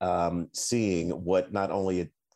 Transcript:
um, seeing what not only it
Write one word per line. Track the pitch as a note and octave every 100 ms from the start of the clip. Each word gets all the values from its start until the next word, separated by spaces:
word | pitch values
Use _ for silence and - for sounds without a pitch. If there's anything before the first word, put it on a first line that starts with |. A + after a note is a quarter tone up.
um, | F#2 F2 E2+ F2 D#2+
seeing | - - A#2+ G#2+ F2 E2+
what | D2+ F2 F#2 F2+
not | G2+ G2
only | F#2 F#2+ F2+
it | E2 - _